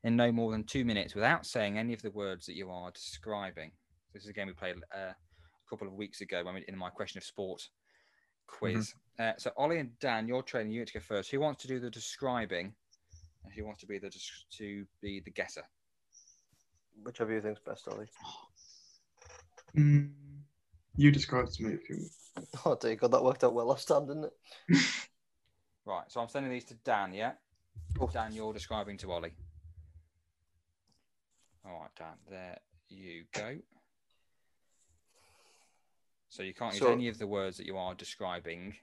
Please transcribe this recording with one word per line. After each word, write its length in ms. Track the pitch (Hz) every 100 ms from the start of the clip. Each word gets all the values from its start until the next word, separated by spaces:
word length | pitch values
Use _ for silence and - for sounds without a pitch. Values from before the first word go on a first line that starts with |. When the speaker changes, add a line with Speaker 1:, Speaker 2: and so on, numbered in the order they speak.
Speaker 1:
in 120 | 117 117
no 160 | 120
more 200 | 117 113
than 120 | 110
two 220 | 107 139 120
minutes 280 | 104 85
without 320 | 101 113 165 -
saying 320 | 123 104 104
any 160 | 117
of 80 | 113
the 80 | 110
words 340 | 104 98 92 -
that 80 | 85
you 140 | 95
are 180 | 90 90
describing. 800 | - - - 110 104 95 85 80 - _ _ _
This 100 | 104
is 60 | 98
a 40 |
game 140 | 104 98
we 60 |
played, 220 | 87 95 90 85 98
uh, 160 | 95
a 580 | 92 _ _ - _ _
couple 180 | 110 101
of 60 |
weeks 280 | 95 104 -
ago 220 | 98 92
when 120 | 87 92
we, 100 | 85
in 80 | 95
my 120 | 90
question 280 | - 101 101
of 40 |
sport 440 | - - 95 87 - _ _ _ _ _ _ _ -
quiz. 460 | - 101 92 110 - _ -
Speaker 2:
Mm-hmm. 100 | 113
Speaker 1:
Uh, 40 | -
so 140 | - -
Ollie 200 | 143 165
and 200 | 127 117
Dan, 280 | 139 117 113
your 140 | 127
turn. 300 | 131 127 107
You 100 | 113
get 60 | 113
to 60 |
go 60 | 107
first. 280 | - 104 95
Who 80 | 139
wants 220 | 143 139
to 40 | 127
do 120 | 131
the 100 | 120
describing? 840 | 113 - - 139 123 107 90 95 110 _ _ _ - - _
And 100 | -
who 120 | 107 107
wants 160 | 101
to 60 | 98
be 120 | 101
the 100 | 98
des-, 480 | 92 - - - -
to 280 | 104 101 101 _
be 180 | 101 98
the 120 | 90
guesser? 320 | 90 92 - - _ _ _ _ - - _ _ _ _ _ _ 107
Speaker 3:
Whichever 300 | 107 120 113
you 80 | 110
think's 180 | 107 107
best, 240 | - - -
Ollie. 200 | 104 107 - - - - _ - - - - _ _ - - - - - 151
Speaker 4:
Mm, 340 | 147 147 143 143 143 143 143 _ _ - _ -
you 160 | 143
describe 340 | 143 - 127 123
it 60 |
to 100 | -
me 100 | 113
if 160 | - -
you 100 | - - - - - - - 170
Speaker 3:
Oh 100 | 131
dear 160 | 117 113
God, 160 | 123
that 120 | 123
worked 200 | 127 131
out 100 | 127
well 120 | 117 117
last 200 | 131 -
time, 180 | 147 143
didn't 180 | 147 151
it? 520 | - - - - 277
Speaker 1:
<laughs> 80 | - - - _ _ _ _ _ _ _ -
Right, 240 | 92 -
so 100 | 123
I'm 60 | 117
sending 220 | 139 135
these 120 | 123 117
to 80 | 117 -
Dan, 280 | 110 98
yeah? 200 | 95 113 - _ _ _ - - -
Speaker 3:
Oh. 80 | 127
Speaker 1:
Dan, 220 | 120 110
you're 200 | 110 110
describing 440 | 107 - 110 101 98
to 120 | 95
Ollie. 220 | 87 82 80 - - - - - - _ _ _ _ _ _ _ _ _ _ _ _ _ _ _ _ 98
All 140 | 85
right, 100 | 78 -
Dan, 180 | 80 80 -
there 280 | 92 92 87 _ - _
you 360 | 95 92 85 82
go. 240 | - 107 147 - _ _ _ _ _ _ _ _ _ _ _ _ _ _ _ _ _ - - _ _ _ _ _ _ _
So 140 | -
you 100 | 95
can't 200 | 95 120
use 80 | 104
Speaker 3:
So 100 | 131
Speaker 1:
any 160 | 120 120
of 100 | 110
the 100 | 104
words 300 | 101 95 92
that 80 | 95
you 120 | 95
are 160 | 92 90
describing. 800 | 90 - 95 87 85 85 92 107